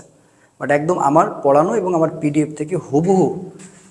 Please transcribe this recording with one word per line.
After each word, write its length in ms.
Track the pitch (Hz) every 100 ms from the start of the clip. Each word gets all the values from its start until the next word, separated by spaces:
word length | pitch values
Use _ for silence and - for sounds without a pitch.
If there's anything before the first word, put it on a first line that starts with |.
| - _ _ _ _ _
but 120 | 135
একদম 280 | 147 156 180
আমার 280 | 139 147 208 196
পড়ানো 320 | 143 139 170 226
এবং 200 | 185 175
আমার 140 | 160 160
পিডিএফ 360 | 151 147 151 151
থেকে 180 | 151 180
হুবহু 760 | - 135 170 190 143 - - - - - -